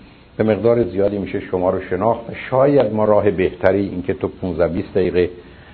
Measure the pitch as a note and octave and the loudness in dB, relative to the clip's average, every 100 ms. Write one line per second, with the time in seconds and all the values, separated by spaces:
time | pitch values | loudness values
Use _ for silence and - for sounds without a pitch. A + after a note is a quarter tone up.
0 | - - - - G#2+ G2+ A2+ A#2+ G2+ F#2 | -20 -20 -14 -2 0 2 2 2 0 0
1 | G2+ G2+ F2+ G2+ - F#2 F2+ F#2+ - F#2 | 0 0 -4 -8 -4 -2 0 -2 -4 -2
2 | A2 A2+ - - - C3 C#3 C#3+ A2 A2 | 0 -2 -6 -14 -4 2 4 4 2 0
3 | G#2+ G#2 G2+ F2 F2 - F#2+ G2 G2 F2+ | 4 4 4 2 -2 2 2 2 0 -4
4 | - F#2+ F#2+ - F#2+ D#2+ E2+ F2+ - G2+ | -6 -4 -6 -6 -6 -2 -2 -2 -4 -2
5 | F2+ F2 F2 - - - - | 0 2 0 -2 -18 -20 -20